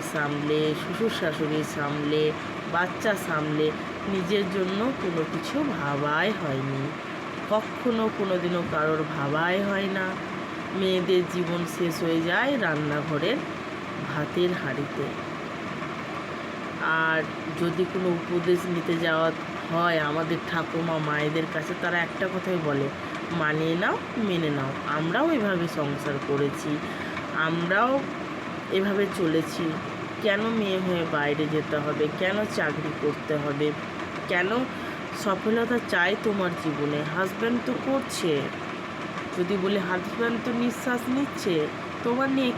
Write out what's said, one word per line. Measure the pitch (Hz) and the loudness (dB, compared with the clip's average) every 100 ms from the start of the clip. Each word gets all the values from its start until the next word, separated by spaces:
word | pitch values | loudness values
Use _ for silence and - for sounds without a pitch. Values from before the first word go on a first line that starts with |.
| 151 | -2
সামলে, | 160 147 147 147 151 156 | 0 0 0 2 2 2
শ্বশুর | 151 - 170 220 - | 0 -2 0 0 2
শাশুড়ি | 175 151 156 156 147 | 0 0 0 0 -2
সামলে, | - 143 147 147 151 156 156 - - - | -2 -2 0 2 4 4 2 -4 -6 -2
বাচ্চা | 165 180 - 220 196 - | 0 0 0 0 0 0
সামলে | 156 151 151 151 156 - - - | 0 2 2 2 0 -6 -6 -2
নিজের | 190 175 202 185 | 0 2 2 2
জন্য | 190 185 196 240 - | 0 0 0 0 0
কোনো | 190 170 160 | 0 0 0
কিছু | 160 156 277 | -2 -2 0
ভাবাই | 285 170 143 143 147 151 196 196 | 0 0 0 0 2 2 2 0
হয়নি। | 160 135 135 135 143 - - - - - - | 0 0 0 -2 -2 -4 -6 -6 -6 -6 0
কখনো | 214 214 - 247 226 220 214 | 0 0 -2 0 2 0 0
কোনোদিনও | 196 180 175 175 165 | 0 0 2 0 0
কারোর | 156 156 156 151 151 | 2 2 2 0 -2
ভাবাই | 139 156 170 190 | 0 2 2 2
হয় | 202 196 196 | 2 0 0
না। | 190 185 190 - - - - - | 0 -2 -4 -6 -6 -6 -6 -4
মেয়েদের | 190 190 185 175 180 170 | 0 2 2 4 4 4
জীবন | 180 170 175 170 - | 0 0 0 -2 0
শেষ | 170 160 | 0 0
হয়ে | 170 165 | 2 2
যায় | 165 190 262 277 | 2 2 2 2
রান্নাঘরের | 180 151 147 147 147 147 175 294 - - - - - - - | 2 2 0 0 0 0 2 0 -2 -6 -8 -8 -6 -6 -4
ভাতের | 151 147 175 180 | -2 0 2 2
হাঁড়িতে। | 180 143 131 139 - 139 - - - - - - - - - - - - - - - - 160 | 0 -2 -2 -4 -4 -4 -6 -8 -8 -8 -8 -6 -6 -6 -6 -8 -8 -8 -8 -8 -8 -6 -2
আর | 156 160 160 160 160 - - 156 | 0 2 4 2 0 -4 -6 -2
যদি | 170 165 175 | 0 0 0
কোনো | 185 180 | 0 0
উপদেশ | 170 - 175 170 175 | 0 0 0 4 2
নিতে | 180 170 160 165 | 2 -2 0 0
যাওয়া | 170 160 165 - - - - | 2 4 2 0 -6 -6 -2
হয় | 165 170 160 | 2 4 4
আমাদের | 147 156 160 165 - | 2 0 0 -2 -2
ঠাকুমা | 170 156 165 170 160 | -2 0 0 0 0
মায়েদের | 151 147 151 160 160 | 2 2 2 0 0
কাছে, | 156 156 175 | -2 -4 -2
তারা | 175 175 | 0 2
একটা | 165 - 190 | 0 0 -2
কথাই | 185 190 180 | 0 0 0
বলে, | 151 139 139 - - - - | 2 2 0 -2 -6 -6 -2
"মানিয়ে | 170 151 156 160 | 0 2 2 2
নাও, | 170 226 427 - 254 | 2 2 0 -2 -2
মেনে | 208 170 156 | 2 2 2
নাও। | 143 135 - - | 0 -2 -4 -2
আমরাও | 151 160 208 320 | 0 2 2 4
এভাবে | 294 202 180 170 | 4 2 2 0
সংসার | 160 143 143 160 139 - | 0 -2 -2 -2 -2 0
করেছি, | 143 143 147 151 151 - - - - - | 2 2 0 -2 -2 -4 -6 -6 -6 -4
আমরাও | - 160 170 170 196 247 277 226 - - - - - - | 0 0 2 2 4 4 2 0 -6 -6 -6 -6 -8 -2
এভাবে | 190 202 196 196 - | 0 2 2 2 2
চলেছি। | 165 160 156 - 165 160 - - - - | 2 2 0 -2 -2 -2 -4 -6 -6 0
কেন | 214 202 | 2 2
মেয়ে | 220 226 202 185 | 2 2 2 2
হয়ে | 185 175 165 | 2 0 2
বাইরে | 151 143 147 151 | 2 2 2 2
যেতে | 156 143 151 | 0 0 0
হবে? | 147 147 151 - | 0 0 0 2
কেন | 185 202 208 | 0 2 0
চাকরি | - 156 147 151 - | 0 0 0 -4 0
করতে | 147 - - | 0 0 0
হবে? | 151 147 143 151 147 - - - - - | 0 0 0 0 0 -6 -6 -6 -6 0
কেন | 180 185 240 262 - - - - - | 0 2 0 0 -4 -6 -8 -8 -2
সফলতা | 208 190 220 226 233 240 - | 0 0 2 2 2 0 2
চাই | 185 175 220 | 2 4 2
তোমার | 220 202 180 170 | 2 2 0 0
জীবনে? | 160 143 147 147 151 | -2 0 0 0 0
হাজব্যান্ড | 165 190 202 226 240 | 0 0 0 0 0
তো | 247 254 | 0 -2
করছে।" | 269 269 - - 180 143 135 - - - - - - - - - | 0 0 0 0 2 2 0 -4 -6 -6 -8 -8 -8 -6 -4 -2
যদি | 175 202 | 0 2
বলি, | 190 202 | 2 0
"হাজব্যান্ড | 180 180 - - 233 226 | 0 -2 -2 -2 0 0
তো | 247 | -2
নিঃশ্বাস | 233 240 226 254 247 247 | 0 0 0 -2 -2 0
নিচ্ছে, | 262 285 - 208 165 151 - - - | 0 0 -2 0 2 0 -4 -8 -2
তোমার | 240 247 269 | 0 2 2
নিয়ে | 269 247 | 2 2